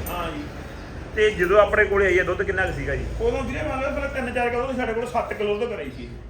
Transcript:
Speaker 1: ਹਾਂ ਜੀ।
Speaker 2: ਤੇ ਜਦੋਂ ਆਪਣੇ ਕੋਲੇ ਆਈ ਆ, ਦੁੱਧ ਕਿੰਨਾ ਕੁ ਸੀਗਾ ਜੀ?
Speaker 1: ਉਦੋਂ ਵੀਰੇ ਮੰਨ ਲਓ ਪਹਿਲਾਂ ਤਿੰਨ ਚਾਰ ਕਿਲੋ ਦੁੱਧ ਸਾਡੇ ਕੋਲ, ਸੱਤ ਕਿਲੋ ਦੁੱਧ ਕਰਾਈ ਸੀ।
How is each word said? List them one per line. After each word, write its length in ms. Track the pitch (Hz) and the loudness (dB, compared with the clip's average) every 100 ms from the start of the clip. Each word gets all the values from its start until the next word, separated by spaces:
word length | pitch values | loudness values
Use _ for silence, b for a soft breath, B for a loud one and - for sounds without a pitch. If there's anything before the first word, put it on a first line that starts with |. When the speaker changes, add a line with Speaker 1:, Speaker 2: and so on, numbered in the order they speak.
| - | -4
Speaker 1:
ਹਾਂ 220 | 170 165 | -6 -6
ਜੀ। 120 | 147 147 - - - - - - 214 | -6 -10 -10 -12 -12 -12 -12 -8 2
Speaker 2:
ਤੇ 140 | 214 | 2
ਜਦੋਂ 280 | 175 180 208 | 4 6 8
ਆਪਣੇ 240 | 202 208 196 | 8 6 4
ਕੋਲੇ 200 | 196 196 | 4 4
ਆਈ 140 | 180 | 4
ਆ, 40 | |
ਦੁੱਧ 180 | 170 185 | 2 0
ਕਿੰਨਾ 220 | 190 190 185 | -2 0 0
ਕੁ 60 | |
ਸੀਗਾ 240 | 139 139 135 | -2 -2 -2
ਜੀ? 100 | - - | -4 0
Speaker 1:
ਉਦੋਂ 200 | 233 269 | 0 0
ਵੀਰੇ 200 | 240 294 | -4 -4
ਮੰਨ 180 | 302 262 | -4 -2
ਲਓ 100 | 285 | -2
ਪਹਿਲਾਂ 180 | 294 269 | -2 -4
ਤਿੰਨ 240 | 262 240 | -4 -4
ਚਾਰ 160 | 240 240 | 0 0
ਕਿਲੋ 160 | 240 262 | 0 -2
ਦੁੱਧ 120 | 247 | -2
ਸਾਡੇ 160 | 233 | -2
ਕੋਲ, 140 | 220 240 | -2 -2
ਸੱਤ 260 | 233 - | -2 -2
ਕਿਲੋ 240 | 202 208 208 | -2 -2 0
ਦੁੱਧ 140 | 240 | -2
ਕਰਾਈ 200 | 202 139 120 | -4 -8 -10
ਸੀ। 120 | 120 117 | -12 -14